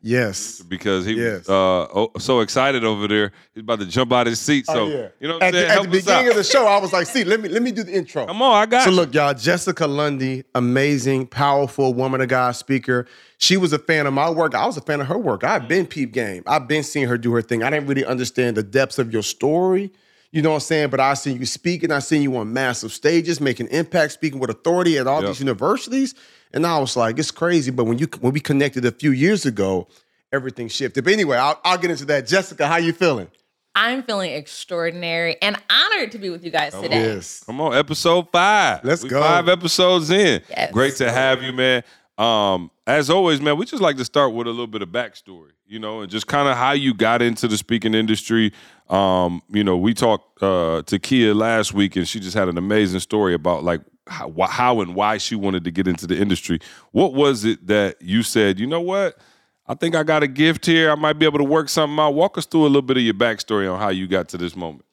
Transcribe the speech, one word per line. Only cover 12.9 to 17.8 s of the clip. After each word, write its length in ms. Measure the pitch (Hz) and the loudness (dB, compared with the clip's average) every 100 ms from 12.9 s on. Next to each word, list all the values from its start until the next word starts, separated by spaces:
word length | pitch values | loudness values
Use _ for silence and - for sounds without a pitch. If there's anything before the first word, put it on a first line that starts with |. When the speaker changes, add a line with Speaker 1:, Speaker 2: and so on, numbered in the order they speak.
| 123 120 - _ _ | -2 -2 -16 _ _
Speaker 1:
She 180 | - 190 | 0 2
was 160 | 180 | 2
a 80 | 147 | -2
fan 260 | - 160 147 | 0 0 2
of 60 | |
my 160 | 135 160 | 0 0
work. 240 | 160 160 127 | 0 0 0
I 100 | 175 | -2
was 100 | 170 | -4
a 60 | |
fan 180 | - 143 | -6 -4
of 80 | 135 | -2
her 100 | 185 | -2
work. 280 | 190 101 135 | -2 -2 -2
I've 240 | 196 120 | -2 0
been 160 | 175 180 | -2 -2
peep 240 | 156 127 | -4 -4
game. 320 | 113 110 92 - | -4 -4 -6 -2
I've 200 | 123 120 | -2 0
been 160 | 151 | -2
seeing 240 | 147 147 127 | -2 -4 -2
her 100 | 120 | 0
do 140 | 117 | 0
her 80 | 117 | -2
thing. 220 | 113 117 | -2 -2
I 60 | 117 | 0
didn't 180 | 151 | -2